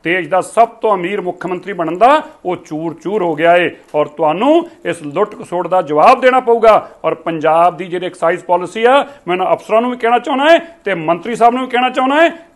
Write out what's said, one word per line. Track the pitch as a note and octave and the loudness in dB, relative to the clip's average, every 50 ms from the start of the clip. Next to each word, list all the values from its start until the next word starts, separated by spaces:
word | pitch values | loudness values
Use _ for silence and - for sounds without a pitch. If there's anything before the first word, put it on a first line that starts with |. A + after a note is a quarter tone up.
| _ | _
ਦੇਸ਼ | E3 F3 F#3 E3+ D3 | -2 -4 -4 -2 -2
ਦਾ | F#3 F#3 | -2 -2
ਸਭ | F3+ - - A3 A#3 A3+ | -2 -2 2 2 2 2
ਤੋਂ | A#3 - - A3 - | 0 -4 -2 -2 0
ਅਮੀਰ | F3+ E3+ F3+ G3+ G#3 | 0 -2 -6 -6 -6
ਮੁੱਖ | F#3 F3 F3 - - | -6 -8 -10 -8 -8
ਮੰਤਰੀ | F3 F3+ F3 F3+ G3 | -8 -8 -8 -8 -10
ਬਣਨ | G3 F3 E3 D#3+ E3+ F3+ | -6 -6 -4 -6 0 2
ਦਾ, | A3 B3+ D4 D#4 D4 - - _ - | 4 4 4 2 -2 -8 -20 _ -8
ਉਹ | F3+ F3+ | -8 -8
ਚੂਰ | E3+ - - D#3+ D3+ D#3+ E3 D3 | -8 -10 -12 -10 -8 -8 -8 -10
ਚੂਰ | D#3+ - - G#3 G#3+ | -8 -8 -6 -4 -2
ਹੋ | F3 E3+ D#3 | -2 -2 -2
ਗਿਆ | C#3+ E3 E3+ F3 | 2 4 4 4
ਏ। | F3+ F3 C#3+ - - - _ - | 4 2 0 -4 -8 -20 _ -2
ਔਰ | D3+ D3 | -2 -2
ਤੁਹਾਨੂੰ | C#3+ - - E3 D3+ D#3 F3+ A#3 C#4+ D#4 E4+ E4+ - - _ _ | -2 -2 -2 -2 0 0 0 2 2 2 2 0 -4 -18 _ _
ਇਸ | F3 E3 - | -8 -8 -6
ਲੁੱਟ | D3+ D3 C#3 F3 G#3 G#3 G#3 - | -10 -8 -4 -4 -4 -4 -6 -18
ਖਸੁੱਟ | F3+ - E3+ F3+ F3+ E3 | -14 -8 -6 -4 -2 0
ਦਾ | F3+ F#3 | 0 0
ਜਵਾਬ | F3 C#3+ D3+ D3+ E3+ A3 C4 B3 | 0 0 0 4 4 4 4 4
ਦੇਣਾ | B3 B3+ B3+ B3+ | 2 2 2 2
ਪਊਗਾ। | B3+ A#3 A#3 A#3 G#3 A3+ G#3+ E3+ - - - _ - | 2 2 0 4 6 4 4 4 0 -4 -18 _ -4
ਔਰ | D#3+ D#3+ | -4 -4
ਪੰਜਾਬ | D#3+ - E3+ D#3+ D#3+ D3 D#3 D#3 E3 E3+ F3+ E3+ | -4 -6 -8 -6 -2 0 2 2 4 2 2 0
ਦੀ | D#3 F#3+ | -2 -10
ਜਿਹੜੀ | F3+ E3+ F3+ F3+ | -8 -8 -6 -6
ਐਕਸਾਈਜ਼ | F3 - - - E3 F3+ E3+ F3 | -8 -6 -2 -2 -2 -2 -4 -2
ਪਾਲਿਸੀ | - F3+ F3 F3+ E3+ - A3 A3+ | -2 -2 -2 -2 -6 -6 0 2
ਆ, | A#3+ C4 C#4+ B3+ - - - _ F3 | 4 4 2 0 -2 -12 -14 _ -6
ਮੈਂ | F3 | -4
ਉਹਨਾਂ | F#3 F#3 F3+ | -2 0 -2
ਅਫਸਰਾਂ | - - - - G#3 A3 | -2 -2 -2 0 0 0
ਨੂੰ | A#3+ B3 | 0 -2
ਵੀ | B3 | -6
ਕਹਿਣਾ | B3 A#3 A3+ A#3+ A#3+ | -2 -2 0 0 0
ਚਾਹੁੰਦਾ | A#3+ D#4 C#4 C4 C#4+ D#4 | -2 -4 -4 0 2 2
ਹੈ | E4+ D#4 E4 - - _ _ | 2 2 2 -6 -20 _ _
ਤੇ | G3 F#3+ | -6 -6
ਮੰਤਰੀ | E3+ D#3 D#3+ F3 F3+ - A3+ A#3+ | -4 -2 -2 -2 -2 -4 -8 -2
ਸਾਹਿਬ | F#3 A3+ A#3 A#3+ | 2 2 2 2
ਨੂੰ | B3+ C4 | 2 -6
ਵੀ | B3 | -4
ਕਹਿਣਾ | A#3+ A#3+ B3+ B3+ | -2 -2 -2 -2
ਚਾਹੁੰਦਾ | B3+ C4+ - C4 C#4 D4+ | -2 -2 -2 0 2 2
ਹੈ | E4+ E4 E4 - - _ _ | 2 0 0 -6 -20 _ _